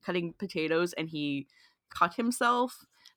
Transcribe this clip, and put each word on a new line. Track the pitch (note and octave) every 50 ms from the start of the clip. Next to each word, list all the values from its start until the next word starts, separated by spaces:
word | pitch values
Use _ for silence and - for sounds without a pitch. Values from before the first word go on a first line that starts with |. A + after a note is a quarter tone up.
| -
cutting | - F3+ F3+ E3+ E3+ E3
potatoes, | - G3+ F#3 - E3+ D#3 D#3 D#3+ E3 F3 F3 -
and | - D#3+ D#3+
he | D#3+ D3+ D3 D3 C#3 C#3 C#3 _ _ _ - _ _ _ _ _
cut | - - E3+ E3+ -
himself. | - A3+ A#3 A#3+ - B3+ A#3+ B3 B3 B3+ B3 - - - _ _ _ _ - _